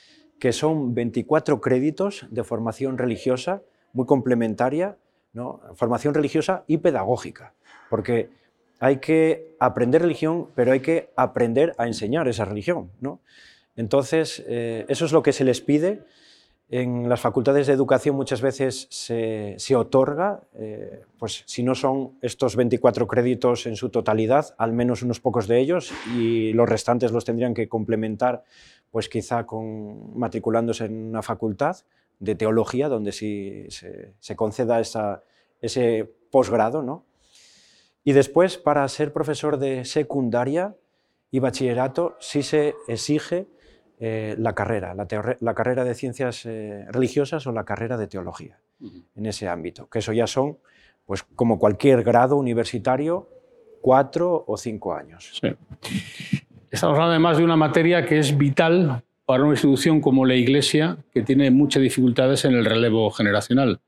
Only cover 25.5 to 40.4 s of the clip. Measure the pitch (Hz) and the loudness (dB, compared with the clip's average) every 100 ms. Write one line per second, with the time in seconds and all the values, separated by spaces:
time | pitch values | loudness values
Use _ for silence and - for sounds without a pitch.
25.5 | 120 135 175 - - 110 120 113 117 110 | 2 2 -2 -4 -10 -6 -2 0 0 0
26.5 | 110 117 110 - 120 120 117 - 117 123 | 2 2 2 0 0 0 -2 -2 -2 -2
27.5 | 113 110 113 110 110 110 104 127 120 - | -2 -4 -4 -2 -2 -4 -2 -2 -2 -8
28.5 | _ - _ _ 113 107 117 101 120 117 | _ -20 _ _ -6 -6 -6 -4 -6 -6
29.5 | 110 110 110 104 107 107 113 123 113 117 | -10 -10 -10 -14 -16 -14 -6 -6 -4 -2
30.5 | 113 117 110 113 110 110 113 107 113 113 | 0 0 -2 -6 -8 -8 -8 -6 -4 -4
31.5 | 98 143 185 _ _ _ _ 101 98 110 | -2 -4 -4 _ _ _ _ -6 -2 0
32.5 | 113 107 123 147 120 104 92 107 104 98 | 2 0 0 -2 -2 -4 -6 -8 -8 -10
33.5 | 101 98 - 90 98 101 _ - 101 110 | -14 -16 -18 -16 -18 -20 _ -14 -4 -4
34.5 | 104 113 117 110 113 104 98 _ _ _ | -2 0 0 0 -4 -6 -6 _ _ _
35.5 | _ 117 - 120 110 107 _ _ 135 117 | _ -6 0 2 0 -4 _ _ 2 4
36.5 | 113 110 147 127 156 _ _ _ _ _ | 2 2 0 -6 -8 _ _ _ _ _
37.5 | _ _ _ _ _ - 139 135 160 185 | _ _ _ _ _ 4 4 6 4 2
38.5 | 185 - 147 139 - 151 147 151 143 151 | 2 0 0 0 -2 -4 -4 -4 -4 -2
39.5 | 147 135 131 127 156 151 139 123 117 | -2 -2 -4 -4 -4 -2 -2 0 0